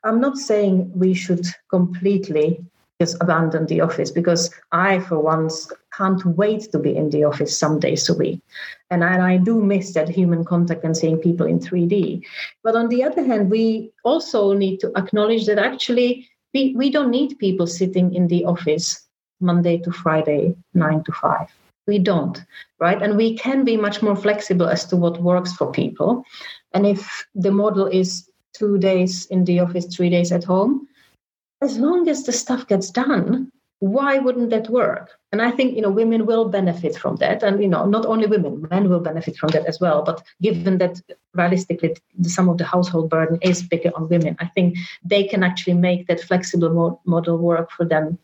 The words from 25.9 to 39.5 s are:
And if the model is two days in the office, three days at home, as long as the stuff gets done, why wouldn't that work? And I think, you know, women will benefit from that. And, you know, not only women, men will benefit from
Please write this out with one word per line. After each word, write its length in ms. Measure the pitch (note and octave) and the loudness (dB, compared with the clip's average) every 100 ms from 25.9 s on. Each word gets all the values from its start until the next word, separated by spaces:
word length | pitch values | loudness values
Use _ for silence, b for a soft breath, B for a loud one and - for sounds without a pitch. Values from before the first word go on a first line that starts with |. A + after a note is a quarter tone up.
| - D#3+ B3+ B B B B _ | -2 0 0 B B B B _
And 140 | F#3+ G3+ | 0 2
if 400 | G3 - - - | 0 -4 -14 -10
the 180 | G3 F#3+ | -2 0
model 340 | G3 G#3 F#3+ G3 | 2 2 0 2
is 420 | F#3 F#3 - _ _ _ | 2 0 -4 _ _ _
two 260 | - G#3 G3+ | -4 0 2
days 480 | F#3+ F#3 F#3 - - | 2 2 0 -2 -2
in 180 | F#3 | 0
the 140 | F3 F3 | 2 2
office, 280 | F3 F3+ F3 | 0 -2 -8
three 220 | - F3 | -2 2
days 220 | F3 F3 | 2 2
at 140 | F3 | -2
home, 420 | F3+ F#3 A3 C4+ B B B B _ _ _ _ | 0 2 2 0 B B B B _ _ _ _
as 180 | C#4 A3 | -4 0
long 300 | C#4+ F4+ E4+ | 0 2 0
as 140 | C#4 | -2
the 100 | - | -4
stuff 360 | A#3+ - B3+ - | -6 -4 -6 0
gets 220 | G3 - | -2 0
done, 600 | - C#4 A#3 - B3+ C4+ _ _ _ | -4 0 0 0 -2 -4 _ _ _
why 380 | F#3+ A#3+ C#4 C4+ | -2 0 2 2
wouldn't 320 | B3+ B3 A#3 | 0 0 0
that 200 | A3 A3 | -2 0
work? 400 | A#3+ G#3+ - - _ _ | 0 0 -2 -10 _ _
And 100 | G#3 | 0
I 80 | A#3 | 0
think, 240 | B3+ B3+ | 2 0
you 80 | G#3 | 0
know, 80 | G#3 | 0
women 340 | G3+ A3+ A3+ | 2 2 2
will 240 | G#3+ A3+ A3 | 2 2 0
benefit 480 | G3 F#3 E3+ E3 - | 0 0 0 -4 -4
from 200 | - - | -6 -2
that. 260 | - G#3+ | -2 0
And, 180 | G#3 G3+ | 0 2
you 80 | G3+ | 2
know, 160 | D#3 | 2
not 220 | F3+ G#3+ A3+ | 2 0 0
only 200 | A3 G#3 | 0 2
women, 400 | G#3 D3 D3 D#3+ | 2 0 -6 -4
men 180 | F3+ G3 | 0 2
will 120 | F3 | 2
benefit 360 | E3 D#3+ E3 - | 0 -6 -8 -4
from 140 | D#3 | 0